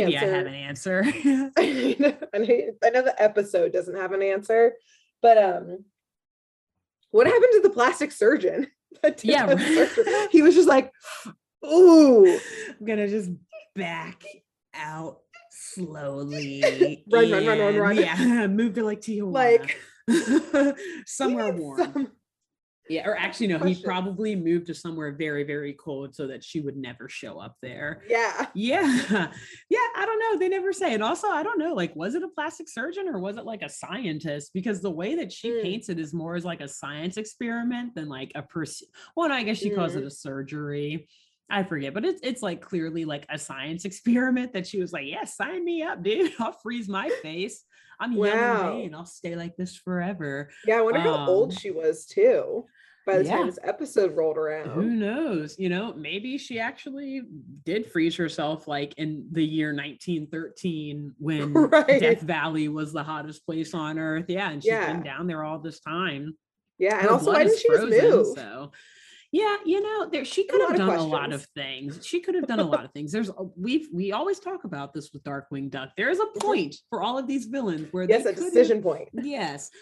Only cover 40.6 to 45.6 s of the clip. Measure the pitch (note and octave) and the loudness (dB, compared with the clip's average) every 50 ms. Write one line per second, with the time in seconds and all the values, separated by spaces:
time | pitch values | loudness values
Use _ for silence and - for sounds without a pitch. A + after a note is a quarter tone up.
40.6 | D3 C#3+ C#3+ D3 D3 D3 D3+ D#3+ - _ _ _ _ _ _ _ _ - G#3 G3+ | -8 -6 -6 -6 -6 -6 -6 -8 -10 _ _ _ _ _ _ _ _ -6 -4 -4
41.6 | F3+ F#3 E3+ D3 C3+ C3+ C3+ G#3 A3+ F#4 F#4+ - - B3+ B3 - G#3+ F#3+ D#3+ D#3 | -2 -2 -4 -6 -6 -6 -6 -4 -4 -4 -4 -4 -6 -8 -6 -6 -6 -6 -8 -8
42.6 | - - F#3+ F3 D#3+ E3 D#3+ E3+ D#3+ D#3 D3 D3 D3 - D3+ D3+ - - C3+ C3+ | -8 -8 -6 -6 -4 -4 -6 -6 -6 -6 -8 -8 -8 -10 -10 -10 -10 -12 -12 -10
43.6 | C3+ D3+ E3 F3 F#3 G3 F#3+ - - A#3+ A#3 B3 B3+ C4 B3 B3+ B3 B3+ - F#3+ | -10 -8 -8 -8 -10 -10 -12 -4 0 0 2 2 2 2 0 0 -2 -4 -6 -8
44.6 | F3+ - - G3 F3+ F3 F3 D3+ C#3 C#3 E3+ - D4+ - - - G3+ C#4 F#4 F4+ | -8 -6 -6 -6 -6 -6 -8 -10 -10 -10 -10 -10 -10 -10 -8 -6 -6 -6 -6 -6